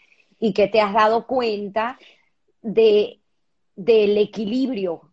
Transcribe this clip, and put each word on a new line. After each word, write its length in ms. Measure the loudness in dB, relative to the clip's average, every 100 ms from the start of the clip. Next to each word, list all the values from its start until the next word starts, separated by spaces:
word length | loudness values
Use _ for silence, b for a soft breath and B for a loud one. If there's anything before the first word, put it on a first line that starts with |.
| b b b -6
y 140 | -4
que 140 | 0 0
te 140 | 0
has 120 | 0
dado 320 | 2 2 0
cuenta 720 | -2 -4 -2 -4 -6 -6 -6 -10 b b b _ _ _
de, 580 | -4 2 4 4 0 -6 _ _ _ _ _
del 420 | -6 2 4 4 2
equilibrio 840 | 0 -4 -4 -2 -4 -4 -6 -8 _